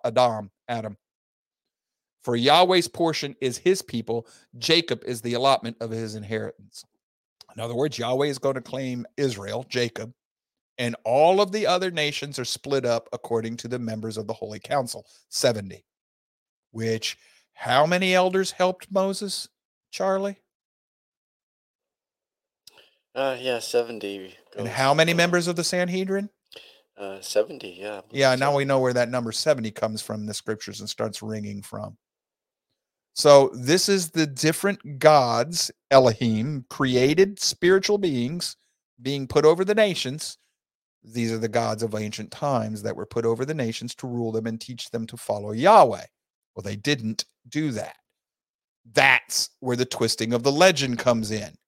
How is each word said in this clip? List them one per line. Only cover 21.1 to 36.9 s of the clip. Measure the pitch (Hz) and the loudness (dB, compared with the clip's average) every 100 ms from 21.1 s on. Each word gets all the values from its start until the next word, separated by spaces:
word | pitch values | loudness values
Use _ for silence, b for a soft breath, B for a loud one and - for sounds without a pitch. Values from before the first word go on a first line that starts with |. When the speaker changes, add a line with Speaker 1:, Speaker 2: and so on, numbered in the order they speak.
| _ _ _ _ _ _ _ _ _ _ _ _ _ _ _ - b b b _ | _ _ _ _ _ _ _ _ _ _ _ _ _ _ _ -20 b b b _
Speaker 2:
Uh, | 127 135 123 | -4 -4 -2
yeah, | 127 117 | -4 -4
seventy | - 120 117 110 101 101 92 - _ | -2 -2 -2 -6 -10 -10 -14 -20 _
Speaker 1:
And | 104 101 | -10 -6
Speaker 2:
goes, | 113 | 0
Speaker 1:
how | 135 | 2
many | 151 165 | 4 4
Speaker 2:
uh, | 170 | 4
Speaker 1:
members | 175 175 170 | 2 2 0
of | 170 | -2
the | |
Sanhedrin? | 165 180 180 185 190 196 208 _ _ B B B B - | -2 -2 -2 -2 -4 -4 -6 _ _ B B B B -14
Speaker 2:
Uh, | 98 98 | -12 -12
seventy, | - 104 113 135 101 90 | -2 0 0 -4 -14 -12
yeah, | 104 101 | -12 -12
I | |
believe | - 135 | -8 0
Speaker 1:
Yeah, | 135 | 2
now | 131 139 | 2 2
Speaker 2:
so. | 139 | 0
Speaker 1:
we | 139 | 2
know | 135 | 2
where | 127 | 2
that | 123 120 | 0 0
number | 123 117 | -2 -4
seventy | - 156 135 110 | -2 0 0 -2
comes | - 110 107 | -4 -4 -4
from | - 107 | -8 -8
in | 107 | -8
the | |
scriptures | - - 107 - 104 | -8 -8 -8 -8 -14
and | 104 | -12
starts | - 110 - | -6 -6 -6
ringing | 110 110 104 101 | -8 -8 -8 -12
from. | - 104 104 107 _ _ _ _ _ _ _ _ _ _ _ | -12 -12 -12 -16 _ _ _ _ _ _ _ _ _ _ _
So | - 151 139 131 | 2 8 8 8
this | 123 123 185 202 | 0 0 2 2
is | 196 165 | 0 0
the | 165 147 | -2 -2
different | 131 156 - 202 196 147 135 | 0 0 0 -2 -4 -10 4
gods, | 151 147 120 117 147 170 - - - | 6 6 4 0 0 -2 -6 -6 6
Elohim, | 135 123 110 120 107 135 143 - | 8 8 4 0 0 -2 -6 -8
created | - 131 | -2 2